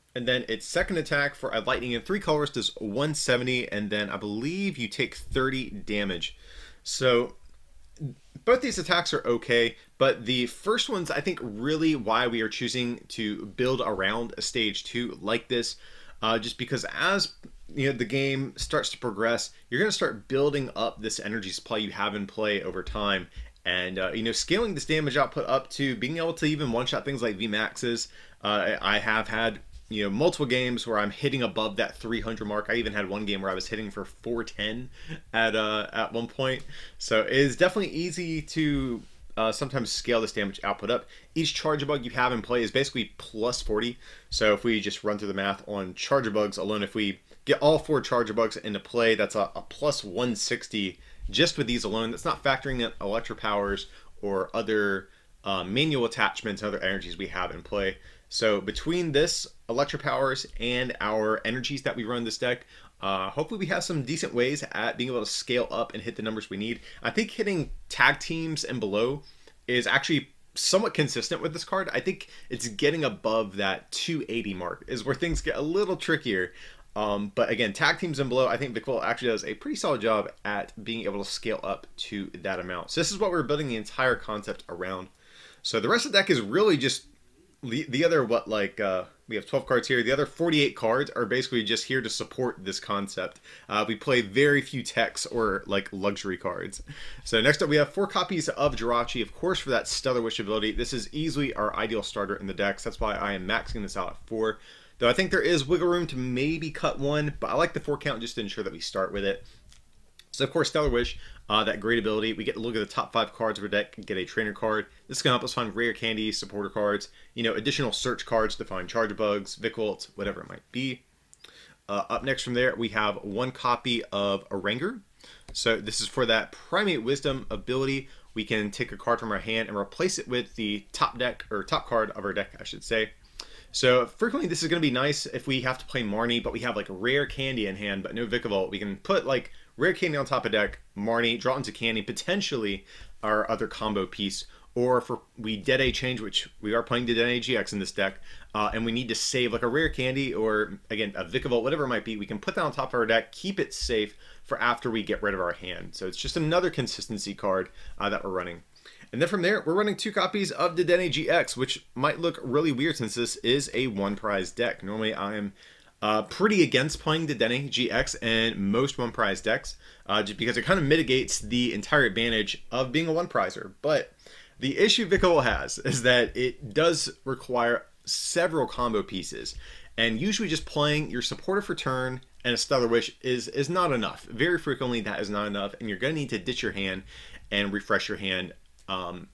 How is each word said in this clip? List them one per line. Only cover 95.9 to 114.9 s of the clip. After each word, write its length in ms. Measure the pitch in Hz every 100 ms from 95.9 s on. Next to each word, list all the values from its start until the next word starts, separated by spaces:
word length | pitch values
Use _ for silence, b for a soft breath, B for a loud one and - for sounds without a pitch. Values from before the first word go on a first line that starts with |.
luxury 460 | 98 101 101 98 90
cards. 440 | 95 - 92 - - B B B
So 180 | - 113
next 200 | 123 151
up, 80 | 156
we 60 | 147
have 180 | 143
four 140 | - 190
copies 400 | 196 180 180 127
of 260 | - 143 117
Jirachi, 460 | 117 120 120 127
of 140 | 107 -
course, 240 | 170 180
for 120 | -
that 160 | 117 -
Stellar 340 | - 135 123
Wish 180 | 113 107
ability. 320 | 101 107 107
This 220 | 107 120
is 200 | 123 101
easily 400 | 151 160 143 139
our 220 | - 107 -
ideal 280 | 110 110
starter 320 | - 107 98 101
in 120 | 98
the 60 |
decks. 300 | 90 101 -
That's 160 | 117 -
why 160 | 110 101
I 180 | 101
am 140 | 95 92
maxing 340 | 113 - 117
this 160 | 101 98
out 120 | 90
at 180 | - -
four. 320 | 113 110 107 B B B -
Though 100 | 120
I 40 |
think 180 | 123 185
there 100 | 190
is 260 | 160 170 135
wiggle 220 | 175 175
room 180 | 175 165
to 100 | 127
maybe 540 | 127 123 143 160 156
cut 280 | - 151 117
one, 340 | 139 147 147 -
but 100 | -
I 40 | 131
like 180 | 175
the 60 | -
four 180 | - 143
count 240 | 147 113
just 140 | 113 -
to 60 |
ensure 220 | 104 -
that 100 | 95
we 60 | 82
start 320 | - 98 92
with 140 | 101 98
it. 200 | 98 b b b b - - - - -
So 120 | -
of 80 | 135
course, 180 | 165 147
Stellar 200 | 156 147
Wish, 300 | 120 120 - B B -
uh, 140 | 107
that 160 | 107 104
great 200 | 107 117
ability. 340 | 107 107 110
We 100 | 104
get 120 | 110 110
to 40 |
look 160 | 113 113
at 40 |
the 60 | 101
top 280 | - -
five 180 | 117 107
cards 280 | - 113 98
of 40 |
our 60 | 101
deck, 260 | 101 104 - 98
get 120 | 95
a 80 | 90
trainer 280 | - 107
card. 340 | 98 110 107 98